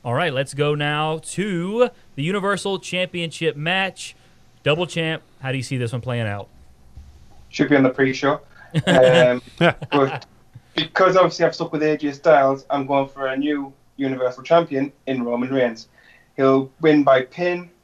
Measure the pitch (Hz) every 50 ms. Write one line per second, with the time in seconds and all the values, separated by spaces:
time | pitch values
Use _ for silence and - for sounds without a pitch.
0 | - 123 120 139 180 165 131 131 139 - - 139 147 147 151 147 147 147 147 151
1 | 156 156 160 160 - - - - 196 214 185 170 170 190 214 233 247 233 - _
2 | _ _ - 135 143 170 202 208 185 202 202 180 - 202 196 185 - - 180 180
3 | 185 180 - 175 170 160 - - 165 156 143 143 147 165 185 190 190 185 - -
4 | - - - _ _ _ _ _ _ _ _ _ _ 143 151 165 180 - - 170
5 | 160 160 160 - _ _ _ _ 135 131 131 135 123 - 139 123 123 113 - 123
6 | - 127 120 120 113 104 101 101 98 _ - - - - - _ - - - -
7 | - - - - - - - - - - - - 147 135 143 135 131 131 131 -
8 | 135 131 131 - - 139 151 - - - - - - - - 156 - 185 - 131
9 | 127 127 127 127 127 123 123 123 - - - - 170 170 139 - 147 - 139 143
10 | 135 139 156 127 - _ _ _ _ _ _ - _ _ _ - 160 - _ -
11 | 190 180 185 185 180 170 - - 165 160 - - 165 160 - 151 151 156 151 143
12 | 147 143 139 139 - 170 156 143 135 135 139 135 - _ 139 143 135 135 143 139
13 | 135 135 - 139 135 131 131 135 143 147 147 143 135 135 - _ _ _ _ -
14 | 139 131 131 127 127 123 127 - 127 - 165 170 165 160 143 135 139 139 _ _
15 | _ - 131 127 120 120 120 120 127 131 135 135 123 113 113 113 - _ _ _
16 | _ _ _ _ _ _ _ - 135 135 135 135 135 135 _ _ 160 156 151 147
17 | 139 135 135 131 127 - - 170 175 180 180 175 180 - _ _